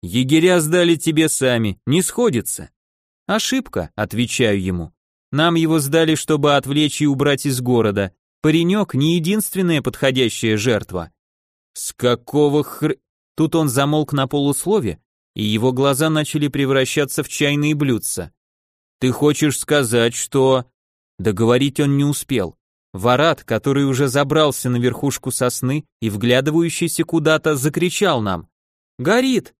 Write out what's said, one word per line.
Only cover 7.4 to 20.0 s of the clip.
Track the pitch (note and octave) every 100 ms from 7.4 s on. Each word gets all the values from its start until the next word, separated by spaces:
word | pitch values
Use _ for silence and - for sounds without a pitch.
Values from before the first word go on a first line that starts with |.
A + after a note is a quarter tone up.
| C#3+
из | B2+
города. | B2 B2 A2 G2+ G2 _ _ _
Паренёк — | D3+ D#3+ E3+ G3+ F#3+ C3
не | D3+ F3
единственная | D#3+ G#3+ - F3+ F3+ D#3+
подходящая | B2+ - C#3 C3 A#2+ - A2+ G#2+
жертва". | A2+ G#2+ G2 F2+ E2 _ _ _ _ _ _
"С | - -
какого | - B2 A#2+ - D3 D3 C#3+
хр-?" | C#3+ - D3+ - _ _ _ -
Тут | D#3 E3
он | D3+
замолк | B2 C#3+ D3+ D3
на | C#3+ C3+
полуслове, | C#3+ C#3+ C#3 - G#3+ A#2 E2 _ _ _ -
и |
его | G#2 G#2+ B2
глаза | B2+ C#3 C3+ D#3+
начали | D#3 D3+ D#3 D3
превращаться | C#3 C3+ C3+ C3 - C#3+ -
в | C#3
чайные | - D3 D3 D3 D3+
блюдца. | D3 A2 - - E2+ _ _ _ _ _ _ _
"Ты | B2+
хочешь | A#2+ D3 D3 D3+ C3
сказать, | - D3 B2 A#2+